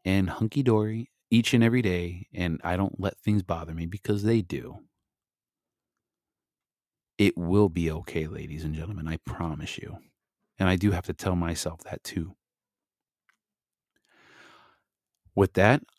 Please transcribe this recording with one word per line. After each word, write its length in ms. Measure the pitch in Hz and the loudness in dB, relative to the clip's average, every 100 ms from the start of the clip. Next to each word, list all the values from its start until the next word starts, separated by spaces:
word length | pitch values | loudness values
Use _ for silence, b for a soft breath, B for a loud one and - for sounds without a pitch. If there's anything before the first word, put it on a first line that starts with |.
| 92 | 0
and 240 | 95 95 | 2 2
hunky-dory 800 | - 110 - 127 110 107 110 120 _ _ | -2 -2 0 2 2 2 -4 -10 _ _
each 220 | 117 117 | 2 4
and 100 | 123 | 4
every 180 | 117 123 | 4 4
day, 460 | 107 90 87 87 - | 0 -2 -4 -8 -12
and 280 | - 87 80 | -4 -4 -2
I 120 | - 90 | -2 -2
don't 240 | 98 - | -2 -2
let 180 | 95 - | -6 -4
things 240 | - 104 | 0 0
bother 320 | 87 82 80 | 0 -4 -6
me, 140 | 80 85 | -8 -8
because 360 | 101 - 104 | -8 -4 -2
they 180 | 104 113 | 2 0
do. 380 | 87 67 - - - _ _ _ _ _ _ _ _ _ _ _ _ _ _ _ _ _ _ _ _ _ _ - | 0 -6 -10 -16 -20 _ _ _ _ _ _ _ _ _ _ _ _ _ _ _ _ _ _ _ _ _ _ 2
It 200 | 101 - | 2 2
will 320 | 85 98 104 | 2 4 4
be 200 | 85 82 | 2 -2
okay, 380 | 78 - 82 78 | -4 -6 -6 -6
ladies 360 | 87 87 76 | -8 -10 -8
and 120 | 78 76 | -6 -6
gentlemen, 320 | 82 98 78 | -8 -8 -8
I 100 | 80 - | -8 -8
promise 520 | - 85 76 76 - | -8 -6 -6 -10 -12
you. 200 | - - - _ _ _ _ - | -12 -16 -18 _ _ _ _ -2
And 100 | 95 | 2
I 60 | 92 | 2
do 160 | 101 | 2
have 140 | 90 - | 0 -2
to 80 | |
tell 220 | 85 - 90 | -6 -2 0
myself 440 | 85 82 - 85 - | -2 -4 -6 -8 -12
that 180 | 87 | -14
too. 320 | - - 82 - _ _ _ _ _ _ _ _ _ _ _ _ _ _ _ b b b b b b b b b b _ _ _ _ | -8 -8 -8 -12 _ _ _ _ _ _ _ _ _ _ _ _ _ _ _ b b b b b b b b b b _ _ _ _
With 200 | - 98 | 2 4
that, 280 | - 101 139 - | 6 6 6 2